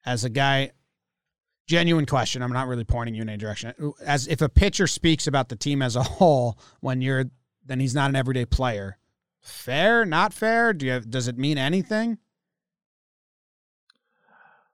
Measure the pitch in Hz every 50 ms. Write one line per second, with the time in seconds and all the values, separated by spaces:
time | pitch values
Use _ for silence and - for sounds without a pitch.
0 | - 123 123 113 117 123 110 139 139 135 139 135 135 - - _ _ _ _ _
1 | _ _ _ _ _ _ _ _ _ _ _ _ _ - 165 170 170 170 170 160
2 | 143 - 147 127 113 - - 127 123 123 123 127 131 127 127 117 113 - 127 120
3 | 117 117 110 110 113 110 107 101 110 107 101 - - 117 - - 151 151 - -
4 | - 147 143 139 - - 160 - 156 131 - - 202 202 - - 185 - - -
5 | - 165 160 - - 151 139 135 123 - 120 - - 143 143 139 131 123 110 123
6 | 123 - - - 190 165 143 131 120 117 110 - - - _ _ - 139 127 127
7 | 127 135 135 131 131 127 - _ _ _ _ _ _ 131 131 127 135 127 123 147
8 | 139 139 135 135 127 131 131 127 120 - - - 131 123 110 101 98 95 - _
9 | _ _ _ _ _ _ _ _ _ - - - - 240 139 147 180 220 233 233
10 | 226 175 156 170 202 214 - - 220 220 226 233 233 233 208 151 135 127 127 127
11 | 107 113 120 131 117 123 120 123 135 147 151 139 131 143 175 190 - - 220 214
12 | 226 233 220 - _ _ _ _ _ _ _ _ _ _ _ _ _ _ _ _
13 | _ _ _ _ _ _ _ _ _ _ _ _ _ _ _ _ _ _ _ _
14 | _ _ _ _ _ _ _ _ _ _ _ _ _ _